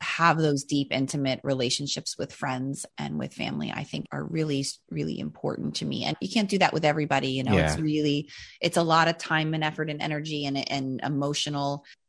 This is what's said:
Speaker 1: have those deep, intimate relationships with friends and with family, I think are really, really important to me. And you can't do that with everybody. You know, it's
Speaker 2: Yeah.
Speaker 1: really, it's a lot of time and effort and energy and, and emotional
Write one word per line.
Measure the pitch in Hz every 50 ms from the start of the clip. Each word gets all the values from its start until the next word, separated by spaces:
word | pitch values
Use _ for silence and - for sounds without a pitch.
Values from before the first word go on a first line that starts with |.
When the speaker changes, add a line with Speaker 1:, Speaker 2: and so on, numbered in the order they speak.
| -
Speaker 1:
have | - - - 165 170 156
those | 160 160 151 143 139 135
deep, | - 147 143 139 139
intimate | - 135 135 131 - 147 139 135 127 - -
relationships | 139 135 131 123 120 - - 143 135 - 139 123 - - -
with | 170 160
friends | - - 160 139 127 127 131 135 135 - - - _ -
and | 147 147 151 147
with | 135 139 -
family, | - - - - - - - -
I | - 147
think | - - 147 143 - 143
are | 143 151
really, | 151 165 160 156 156 143 135 139 - - - _ -
really | 165 156 151 - - -
important | - - 156 - - 147 - - - 151 -
to | - -
me. | 147 139 127 -
And | - 151 -
you | - 190
can't | - 233 202 190
do | 202 185
that | 185 - -
with | 156 160
everybody. | 151 147 156 151 147 139 135 135 135
You | 131 135 127
know, | 113 104
it's | 87 80 78 76 -
Speaker 2:
Yeah. | 156
Speaker 1:
really, | 151 151 151 151 147 143 143 151 - - - - - - -
it's | - 170 -
a | 165 170
lot | 160 160 165 160 165
of | 165
time | 165 - - 160 156 156 156 160
and | 156 156
effort | 156 156 156 156 156
and | 147 147 -
energy | 156 151 147 151 156 151 147 143
and, | 139 139 139 - -
and | - 139 131 131 131 - -
emotional | 139 147 139 143 143 147 - - 151 147 143 143 143 143 143 - - - _ _